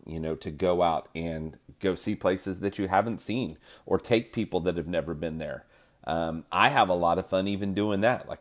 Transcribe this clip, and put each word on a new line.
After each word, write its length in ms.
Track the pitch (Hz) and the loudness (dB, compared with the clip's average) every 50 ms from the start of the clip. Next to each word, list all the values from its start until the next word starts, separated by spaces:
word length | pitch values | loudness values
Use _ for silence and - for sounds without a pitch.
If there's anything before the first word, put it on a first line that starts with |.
| - | -14
you 140 | - 80 82 | -10 -6 -4
know, 160 | 80 80 80 | -4 -4 -4
to 140 | - - - | -4 -6 -8
go 320 | 78 73 92 90 87 87 | -4 0 2 2 4 4
out 260 | 87 85 80 76 - - - | 4 2 2 0 -2 -6 -8
and 440 | 82 82 82 80 78 78 78 71 - _ - - - | -6 -6 -4 -4 -6 -6 -8 -10 -14 _ -20 -8 -4
go 160 | - 98 90 | -2 -2 -2
see 200 | - - 104 104 | 0 -2 -4 -2
places 440 | - - 92 92 92 - 98 92 82 | 0 2 0 0 0 -2 -6 -4 -2
that 180 | 95 101 - | -4 -4 -2
you 100 | - 98 | -2 0
haven't 340 | 90 95 98 104 120 110 - | 2 4 4 4 2 -2 -6
seen 340 | - - 104 127 120 80 80 - - - - - - | -6 -4 -4 -2 -4 -4 -8 -12 -18 -20 -20 -14 -2
or 140 | - 95 90 | 0 0 0
take 340 | - - 117 117 - - - | 2 2 2 2 2 0 -4
people 260 | 117 104 - - 90 | -4 -2 -2 -2 -2
that 140 | 82 90 85 | 0 0 -2
have 120 | 85 76 | -2 -2
never 260 | 85 87 82 76 80 80 | -2 -2 -2 -2 -2 -4
been 240 | 76 82 82 80 | -6 -6 -6 -6
there. 280 | 80 78 73 67 - - _ _ _ _ _ _ _ - | -6 -6 -8 -8 -10 -12 _ _ _ _ _ _ _ -4
Um, 380 | - 80 82 82 80 80 82 76 - | -2 -2 0 0 -2 -4 -6 -6 -2
I 180 | 82 92 107 135 | 2 4 4 6
have 200 | 147 131 107 92 | 6 4 4 4
a 60 | 90 | 4
lot 240 | 87 85 85 87 90 | 4 4 4 2 2
of 80 | 92 | 0
fun 200 | - 98 95 95 | 0 0 0 0
even 260 | 101 101 95 104 98 92 | 0 -2 -2 -2 -2 0
doing 280 | 101 104 107 101 95 | 0 0 2 2 2
that. 260 | 104 120 123 - - | 2 2 2 0 -4
Like, 120 | - - - | -10 -12 -8